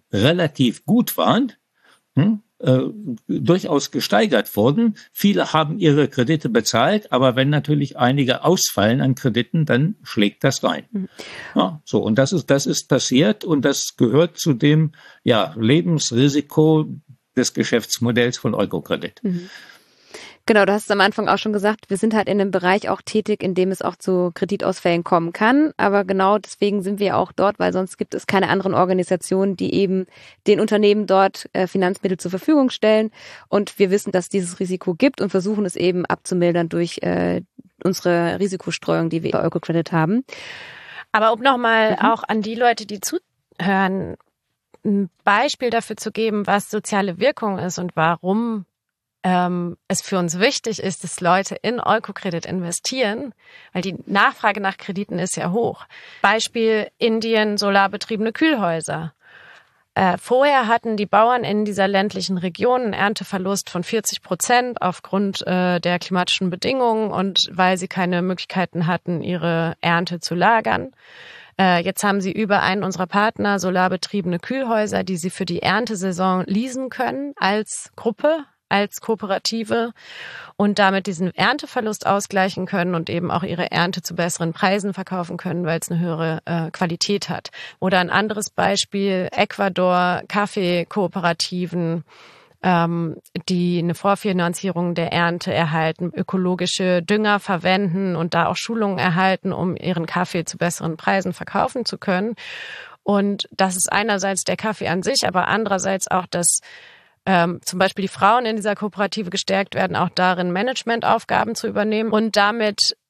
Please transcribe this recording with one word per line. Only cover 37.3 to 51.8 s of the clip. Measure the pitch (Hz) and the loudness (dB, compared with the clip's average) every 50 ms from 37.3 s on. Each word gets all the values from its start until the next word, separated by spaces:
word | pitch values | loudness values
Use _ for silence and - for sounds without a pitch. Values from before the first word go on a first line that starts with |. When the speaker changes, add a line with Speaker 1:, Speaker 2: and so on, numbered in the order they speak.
| 180 180 180 _ _ - - - _ _ - | 0 -2 -4 _ _ -20 -20 -20 _ _ -2
Speaker 2:
unsere | 185 185 - - 180 175 170 170 170 - 175 | -2 -2 0 0 2 2 2 2 0 0 -2
Risikostreuung, | 190 202 185 175 - - 160 - - - 165 165 165 165 | -2 -2 -4 -6 -6 -8 -8 -6 -2 -2 0 0 0 0
die | 165 165 | -2 -2
wir | 160 - | -2 0
bei | - - - | 0 0 0
Eukokredit | 160 - 170 - - 160 165 160 - | 0 -2 -4 -4 -2 -2 -2 0 0
haben. | 185 165 160 160 208 247 269 - - - - - - - - - - - - - - - - _ | 0 0 2 2 0 -2 -2 -4 -14 -18 -16 -16 -16 -16 -16 -18 -18 -20 -20 -20 -18 -18 -10 _
Speaker 3:
Aber | - 214 214 220 240 | -4 0 2 2 2
um | 220 | 2
nochmal | 247 277 269 247 240 226 226 220 220 220 | 2 2 2 4 2 4 4 4 4 4
Speaker 2:
Mhm. | 220 - | 2 2
Speaker 3:
auch | - - 226 226 - | 2 2 2 2 -2
an | - 214 220 | -2 -2 -2
die | 202 214 226 | -2 -2 -2
Leute, | 226 247 240 233 226 220 | 2 2 2 2 0 -4
die | 202 208 196 | -10 -10 -8
zuhören, | - - 311 - - _ _ _ _ _ _ - 170 190 196 190 196 185 190 190 180 85 - - _ _ _ _ _ _ _ _ _ _ _ _ _ | -8 -6 -6 -6 -8 _ _ _ _ _ _ -4 -2 0 2 2 2 0 0 -2 -6 -8 -10 -14 _ _ _ _ _ _ _ _ _ _ _ _ _
ein | - 202 202 196 175 - _ | 0 0 0 0 -2 -6 _
Beispiel | _ 208 202 208 262 294 - - 262 240 | _ 2 2 4 2 0 -2 -2 -2 0
dafür | 226 233 - - 220 | 0 -2 -2 -4 -12
zu | - - 226 | -10 -10 -8
geben, | - - 220 220 208 208 202 202 | -4 -2 -2 -2 -2 -2 0 0
was | 202 208 - - | 0 0 0 -2
soziale | - 214 - - 214 196 190 196 170 175 | -6 -6 -4 -2 -2 -2 0 -2 -2 0
Wirkung | 214 277 302 - - 208 196 185 | 0 -2 0 -2 -4 -4 -4 -4
ist | 180 180 170 - | -4 -6 -6 -6
und | 180 175 - | -8 -6 -2
warum, | 160 160 165 175 - - 180 196 220 233 233 226 208 180 - _ _ _ _ _ _ _ _ _ _ - | 0 0 0 0 0 -2 0 0 0 0 -2 -4 -6 -8 -10 _ _ _ _ _ _ _ _ _ _ -2
ähm, | 190 180 180 180 180 180 175 175 175 175 - _ | 0 2 2 0 0 -2 -2 -4 -6 -8 -12 _
es | _ 196 - | _ -6 -6
für | - - 202 185 | -4 -4 -2 -2
uns | 175 170 156 175 | -2 -2 0 0
wichtig | 202 277 285 - - 233 214 - | 0 0 0 -2 -6 -6 -6 -4
ist, | - 190 175 - - | -6 -6 -6 -8 -10
dass | 170 - - | -12 -10 -2
Leute | 180 175 185 190 196 - - | 0 2 2 2 0 -2 -8
in | - - 214 247 | -6 -4 -4 -4
Eukokredit | 240 | -2